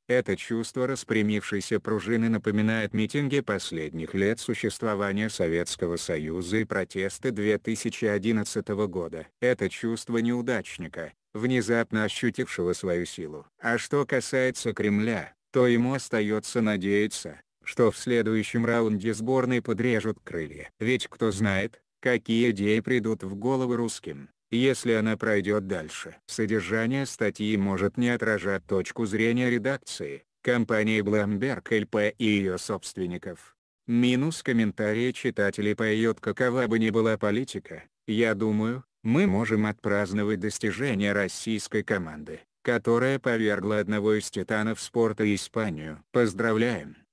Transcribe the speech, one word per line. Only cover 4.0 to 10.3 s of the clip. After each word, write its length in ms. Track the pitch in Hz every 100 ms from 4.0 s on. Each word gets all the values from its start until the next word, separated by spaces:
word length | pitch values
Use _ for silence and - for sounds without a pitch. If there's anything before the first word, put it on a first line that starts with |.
| 80 95
лет 240 | 98 117
существования 920 | - 113 107 - 113 101 101 98 107
Советского 680 | - 85 82 87 - 87 85
Союза 600 | - 80 78 87 87 110
и 60 |
протесты 640 | 110 98 90 95 95 - 131
две 300 | 104 104 104
тысячи 460 | - 110 117 - 110
одиннадцатого 840 | 104 107 110 101 110 95 101 104
года. 400 | 90 82 80 - _
Это 300 | 123 123 95
чувство 480 | - 117 113 - 117
неудачника, 960 | 117